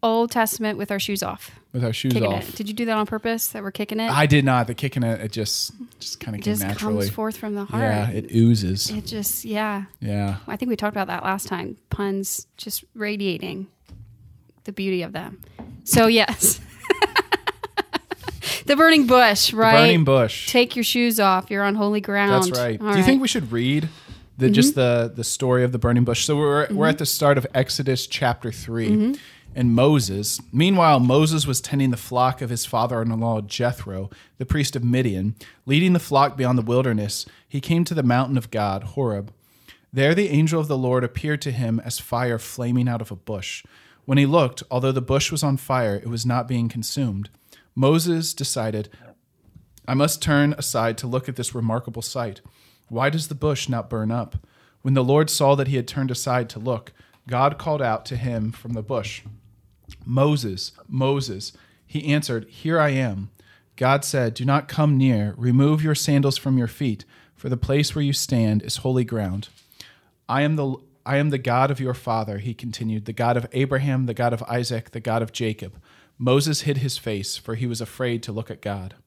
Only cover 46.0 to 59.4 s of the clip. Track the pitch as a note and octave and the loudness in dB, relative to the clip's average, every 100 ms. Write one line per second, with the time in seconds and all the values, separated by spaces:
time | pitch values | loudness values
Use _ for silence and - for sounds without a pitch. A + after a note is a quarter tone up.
46 | - A#2 A#2+ B2 A#2+ B2 A#2 A#2 A2 - | -4 -4 -2 -2 0 -2 -2 -4 -8 -4
47 | B2+ G2 G2+ _ _ - _ - C3+ D#3+ | -4 -4 -8 _ _ -20 _ 0 2 4
48 | E3 E3 D#3+ - C3+ - A2 G#2+ G#2 - | 2 -2 -2 -6 -6 -4 -4 -4 -8 -12
49 | - _ _ _ _ - _ _ - B2+ | -20 _ _ _ _ -20 _ _ -4 0
50 | D3+ - - D3 D3 D3 C3+ B2 A2+ A2+ | 0 0 2 4 2 0 -4 0 -2 -2
51 | B2+ B2+ B2+ B2+ A#2 B2 A2+ A2+ A#2+ A#2 | -4 -4 -6 -8 -6 -4 -2 -2 -4 -10
52 | - C3 A#2 G2 - _ _ _ _ C#3+ | -8 -6 -8 -8 -20 _ _ _ _ -2
53 | C3+ D#3 D#3 C#3+ D3+ C#3 - A#2+ - A2+ | 0 0 -6 -4 -2 -2 -4 -6 -4 -4
54 | G#2+ A#2 G#2 - _ _ _ _ C3+ C3+ | -2 -4 -6 -10 _ _ _ _ 0 0
55 | B2+ C#3+ D#3 - C#3 C#3 C3+ C3+ A#2+ - | 4 2 2 2 4 4 2 -2 -4 -4
56 | C3 B2+ - B2+ A#2+ - A#2 A#2 - _ | -4 -4 -2 -2 -4 -8 -6 -6 -8 _
57 | _ _ - B2 C#3 D3+ E3 D3+ B2+ A2+ | _ _ -6 0 0 0 -4 -2 -2 -2
58 | - B2 B2 A#2 G#2+ A2+ A#2 A#2 G#2+ B2+ | -4 -6 -4 -4 -4 -6 -8 -8 -4 -6
59 | G#2 - - - | -6 -12 -16 -20